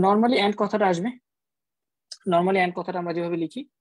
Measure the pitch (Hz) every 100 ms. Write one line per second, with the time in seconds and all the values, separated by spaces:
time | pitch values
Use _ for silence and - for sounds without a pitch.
0 | 185 208 233 247 202 208 208 208 196 170
1 | 208 254 _ _ _ _ _ _ _ _
2 | _ - - 170 180 190 180 180 175 180
3 | 175 170 170 170 160 - 294 _